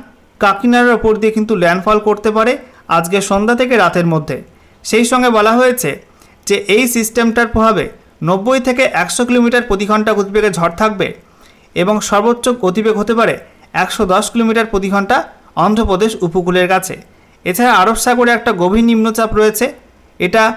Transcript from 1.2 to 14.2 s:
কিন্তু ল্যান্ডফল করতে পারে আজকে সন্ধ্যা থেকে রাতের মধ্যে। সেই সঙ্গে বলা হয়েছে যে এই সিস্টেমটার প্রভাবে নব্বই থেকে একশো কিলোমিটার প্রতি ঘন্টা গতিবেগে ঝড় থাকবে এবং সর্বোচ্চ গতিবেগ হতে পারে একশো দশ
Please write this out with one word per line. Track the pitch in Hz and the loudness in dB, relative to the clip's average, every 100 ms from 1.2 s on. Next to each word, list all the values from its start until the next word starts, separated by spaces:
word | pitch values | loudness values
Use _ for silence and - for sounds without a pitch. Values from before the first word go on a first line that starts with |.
| 220 220 | 0 0
কিন্তু | 214 208 | -2 0
ল্যান্ডফল | 170 180 196 214 | 0 0 0 0
করতে | 214 208 220 | 0 -2 -2
পারে | 214 220 269 - - - | 0 0 -2 -8 -18 -4
আজকে | 165 175 196 | -2 0 -2
সন্ধ্যা | 190 196 214 240 | 0 0 0 0
থেকে | 254 240 | 0 2
রাতের | 175 175 170 | 2 2 0
মধ্যে। | 160 151 131 - _ _ _ - | 0 -4 -8 -12 _ _ _ -2
সেই | 220 240 | 0 2
সঙ্গে | 254 247 | 2 2
বলা | 220 214 | 2 2
হয়েছে | 233 254 247 156 - - _ - _ - | 4 2 0 -4 -8 -12 _ -20 _ -4
যে | 196 - | -2 2
এই | 208 247 | 2 2
সিস্টেমটার | 240 220 - 233 226 208 | -2 -2 0 0 0 0
প্রভাবে | 220 220 185 135 - _ _ | 2 2 0 -4 -10 _ _
নব্বই | 156 190 214 262 | -2 -2 0 0
থেকে | 254 247 262 | 0 0 0
একশো | 156 175 - 247 | -2 -4 -2 0
কিলোমিটার | 247 233 240 233 | 2 2 0 0
প্রতি | 196 202 | -2 0
ঘন্টা | 214 214 | 0 0
গতিবেগে | 202 196 214 208 | -2 -2 0 0
ঝড় | 175 170 170 | 0 -2 0
থাকবে | 220 202 165 - _ _ _ _ _ 165 | -2 -2 -6 -8 _ _ _ _ _ -4
এবং | 180 214 | 0 -2
সর্বোচ্চ | - 208 220 240 254 247 | 0 0 0 0 -2 -2
গতিবেগ | 185 185 220 214 | -2 0 0 0
হতে | 208 233 | -2 0
পারে | 208 127 - _ _ | 0 -2 -10 _ _
একশো | 160 190 - 202 | -6 -4 -2 0
দশ | 185 | 0